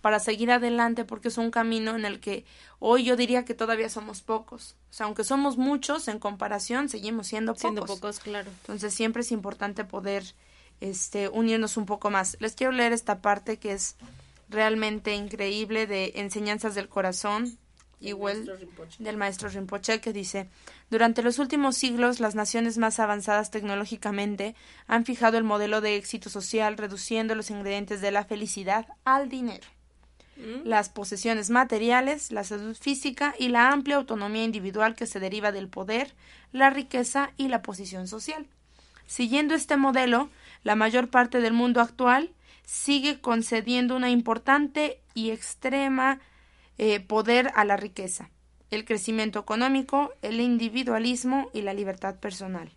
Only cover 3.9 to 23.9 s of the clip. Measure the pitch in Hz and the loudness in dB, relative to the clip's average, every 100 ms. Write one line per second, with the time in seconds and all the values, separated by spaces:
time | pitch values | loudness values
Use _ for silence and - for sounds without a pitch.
3.9 | 220 214 202 - 220 226 240 - _ _ | -6 -10 -12 -4 -4 -4 -18 -20 _ _
4.9 | - 214 214 220 277 285 254 254 285 277 | -6 -4 -4 0 2 2 2 0 0 0
5.9 | 294 262 214 208 202 208 208 - 240 285 | -4 -4 -6 -6 -4 -4 -4 -2 -2 -2
6.9 | 214 208 226 196 220 226 220 - 214 208 | -6 -6 -6 -4 -4 -4 -2 -2 -4 -6
7.9 | 190 208 202 208 208 196 185 - 208 208 | -8 -8 -10 -10 -10 -10 -16 -12 -8 -6
8.9 | 202 226 226 240 220 196 - 202 202 202 | -2 -2 -2 -4 -4 -6 -6 -6 -6 -8
9.9 | 202 196 196 190 - _ - - _ 196 | -6 -4 -4 -6 -20 _ -20 -20 _ -8
10.9 | 190 - 208 196 220 226 226 214 - 202 | -6 -6 -4 -2 0 2 2 0 -4 -4
11.9 | 208 208 202 185 - 220 - 262 254 233 | -2 0 0 -2 -4 -6 0 0 4 2
12.9 | 233 - 196 208 202 214 220 214 196 - | 2 0 0 2 0 -2 -6 -4 -4 -6
13.9 | - 240 - - - _ 214 220 220 214 | -8 -20 -20 -20 -20 _ 2 2 2 -2
14.9 | 214 214 208 202 208 196 208 214 220 220 | -2 -4 -4 -6 -6 -4 -4 -2 -2 0
15.9 | 196 185 190 202 208 208 214 220 202 196 | -2 -4 -4 -6 -4 -4 -2 -4 -4 -4
16.9 | 202 185 185 208 208 247 233 _ _ _ | -2 -2 -2 -2 -2 -4 -8 _ _ _
17.9 | _ 202 202 202 208 220 190 180 - 165 | _ -10 -4 -4 -4 -8 -14 -16 -18 -20
18.9 | - 214 214 202 190 208 196 190 202 196 | -12 -8 -4 -4 -4 -8 -8 -8 -6 -2
19.9 | 220 226 202 185 196 190 - - - _ | -2 -2 -6 -6 -8 -10 -16 -20 -20 _
20.9 | 226 233 226 240 247 269 294 277 254 262 | 4 4 4 0 2 0 2 2 2 0
21.9 | 240 247 247 220 208 208 233 233 220 226 | 2 2 2 0 0 -2 0 0 2 0
22.9 | 220 214 208 202 208 214 220 208 202 208 | 2 0 0 2 0 0 -6 -4 -4 -4